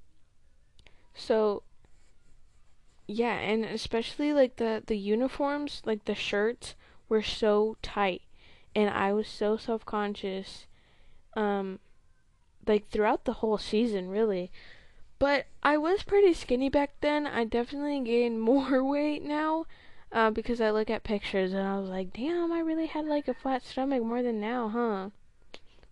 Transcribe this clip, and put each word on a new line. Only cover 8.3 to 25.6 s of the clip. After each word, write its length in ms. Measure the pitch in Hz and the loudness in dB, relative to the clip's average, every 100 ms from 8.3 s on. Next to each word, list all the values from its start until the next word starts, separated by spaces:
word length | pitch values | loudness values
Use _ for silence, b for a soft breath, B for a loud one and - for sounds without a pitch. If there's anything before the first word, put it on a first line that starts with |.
| b b b b 214 | b b b b 0
and 120 | 208 | 2
I 260 | - 196 | 2 2
was 140 | 208 214 | 0 -2
so 300 | - 208 220 | -2 0 0
self-conscious, 1120 | - 226 - 214 208 202 196 190 190 - - b b b b b b | -2 -4 -4 -4 -4 -4 -6 -6 -10 -16 -20 b b b b b b
um, 460 | - 208 202 190 190 - - - _ _ _ _ - - | -2 0 0 -2 -8 -14 -20 -20 _ _ _ _ -6 2
like, 200 | 208 - | 2 2
throughout 360 | 214 214 262 - | 0 2 2 -2
the 80 | |
whole 240 | 220 226 202 | -2 0 0
season, 520 | - 214 240 202 180 | 0 2 2 0 -2
really. 420 | 196 226 185 180 B B B B B B - | 0 0 0 -4 B B B B B B 0
But 300 | 277 285 - - | 2 2 -2 -2
I 120 | 277 302 | 2 2
was 260 | 311 392 | 2 0
pretty 300 | - 403 403 | 2 6 6
skinny 360 | 330 - 247 269 | 4 0 0 2
back 220 | 285 285 - | 2 0 -2
then. 240 | 294 294 294 | 0 0 0
I 200 | - 226 | -2 0
definitely 540 | 233 240 285 294 285 | -2 -2 -4 -4 -2
gained 400 | 240 233 240 226 | 0 2 2 2
<laughs> 20 | |
more 400 | 226 277 262 262 | 4 4 4 2
weight 400 | 269 285 302 294 | 2 0 0 -2
now, 420 | 294 302 311 320 330 B B B B | -4 -2 0 -2 -4 B B B B
uh, 180 | - 220 | 2 2
because 320 | 220 226 240 | 2 -2 0
I 80 | 220 | 2
look 220 | 214 214 | 2 0
at 120 | 220 | -2
pictures 480 | - 202 - 196 185 | -2 -4 -2 0 0
and 160 | 196 196 | 0 -2
I 120 | 196 | -4
was 100 | 190 | -4
like, 240 | 185 190 | -6 -6
"Damn, 380 | - 269 349 339 | -6 -4 -2 0
I 80 | 339 | 0
really 260 | 320 320 320 | -2 -2 -2
had, 200 | 302 302 | -4 -2
like, 220 | 294 294 | 0 -2
a 60 | |
flat 300 | 247 269 254 | -4 -2 -2
stomach 400 | - - 269 269 | -4 -4 0 0
more 180 | 226 240 | 0 0
than 180 | 247 220 | 0 -2
now, 300 | 208 247 220 | -2 -2 -2
huh? 400 | 226 233 196 190 - - - - - | 0 0 -2 -6 -12 -20 -20 -20 -18